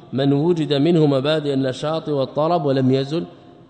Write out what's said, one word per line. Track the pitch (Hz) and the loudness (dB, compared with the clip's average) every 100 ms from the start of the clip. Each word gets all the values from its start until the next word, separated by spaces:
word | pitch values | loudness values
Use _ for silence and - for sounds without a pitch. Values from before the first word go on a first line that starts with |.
| - | -8
من | 123 139 | -2 2
وجد | 139 165 170 143 | 2 2 0 0
منه | 143 151 175 147 | 0 2 4 4
مبادئ | 135 143 156 147 | 2 0 -2 -2
النشاط | 135 131 127 151 160 160 | -2 -2 -4 -6 -4 -4
والطرب | 143 131 143 160 175 147 | -4 -2 -2 0 0 0
ولم | 135 131 | 2 2
يزل | 135 135 165 170 - - - | 0 0 -6 -6 -14 -20 -20